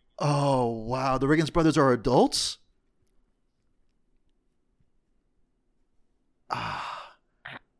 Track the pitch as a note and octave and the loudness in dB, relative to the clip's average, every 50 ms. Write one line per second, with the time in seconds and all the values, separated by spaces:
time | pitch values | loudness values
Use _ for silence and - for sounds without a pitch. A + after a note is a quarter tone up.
0 | _ _ _ - - D3 D3 C#3+ C#3+ C#3+ C3+ B2+ B2 A#2 A#2 A2+ A2 A2+ B2 C3 | _ _ _ -6 -4 -2 -2 0 0 0 2 2 0 0 -2 -4 -6 -6 -6 -4
1 | C3 C3+ C3 B2+ C3+ C3+ D3+ D#3 E3 D3 - F3 D#3+ D#3+ D3 D#3 C#3+ C3+ B2 B2 | -2 -2 0 0 2 2 2 2 2 0 0 2 2 4 4 4 4 4 4 2
2 | G2+ - B2 D3 A3+ C#4+ - - - - - - _ _ _ _ _ _ _ _ | 0 2 4 4 4 4 2 -2 -4 -4 -6 -10 _ _ _ _ _ _ _ _
3 | _ _ _ _ _ _ _ _ _ _ _ _ _ _ _ _ _ _ _ _ | _ _ _ _ _ _ _ _ _ _ _ _ _ _ _ _ _ _ _ _
4 | _ _ _ _ _ _ _ _ _ _ _ _ _ _ _ _ _ _ _ _ | _ _ _ _ _ _ _ _ _ _ _ _ _ _ _ _ _ _ _ _
5 | _ _ _ _ _ _ _ _ _ _ _ _ _ _ _ _ _ _ _ _ | _ _ _ _ _ _ _ _ _ _ _ _ _ _ _ _ _ _ _ _
6 | _ _ _ _ _ _ _ _ _ - - - - - - - - - - - | _ _ _ _ _ _ _ _ _ -8 -8 -8 -6 -8 -10 -10 -10 -12 -12 -14
7 | - - - _ _ _ _ _ - - - - - _ _ _ | -16 -20 -20 _ _ _ _ _ -20 -20 -20 -20 -20 _ _ _